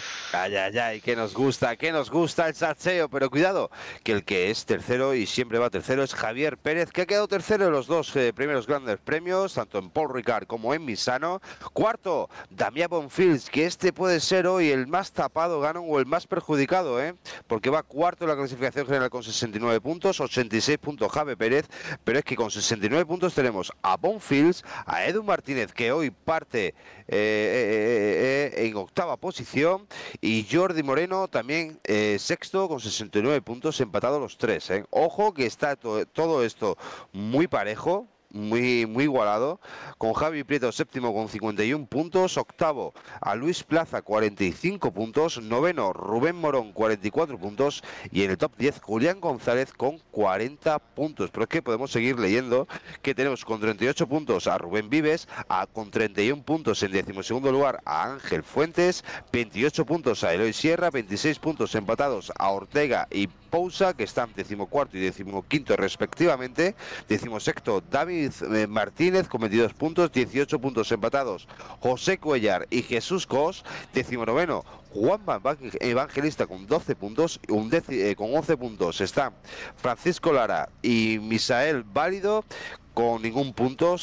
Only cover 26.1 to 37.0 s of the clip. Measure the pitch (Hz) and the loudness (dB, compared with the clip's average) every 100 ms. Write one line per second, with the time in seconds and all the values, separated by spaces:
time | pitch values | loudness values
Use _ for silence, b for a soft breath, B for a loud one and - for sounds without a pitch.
26.1 | - - 160 - 117 90 - b b b | -4 -2 -2 -2 -2 -2 -4 b b b
27.1 | 101 107 107 107 120 107 110 110 117 104 | 0 2 2 2 2 2 2 2 2 4
28.1 | 87 127 139 143 - 113 104 92 - 175 | 2 2 2 0 0 -2 -2 -6 -4 -4
29.1 | 127 180 - 117 - 156 190 208 B B | -4 -6 -8 -6 0 2 2 -4 B B
30.1 | B 101 113 107 151 185 160 139 135 180 | B 0 0 2 2 2 2 0 2 0
31.1 | 190 190 127 117 160 156 156 - 104 107 | 0 -2 -2 -2 -4 -4 -8 -2 2 2
32.1 | 101 - 170 - 190 190 139 107 - 104 | 2 0 -4 -2 0 0 -2 -4 -6 -2
33.1 | 104 120 147 107 120 156 143 113 101 117 | 2 4 2 0 -4 -2 0 0 0 0
34.1 | 147 117 - 117 85 - 95 - - 160 | 0 -2 -2 0 0 0 -2 0 2 2
35.1 | - 214 190 117 - 147 139 113 107 87 | 2 0 2 -2 0 -4 -2 -2 -2 -2
36.1 | - 165 151 117 - 107 87 B B | 0 2 2 0 0 -4 -4 B B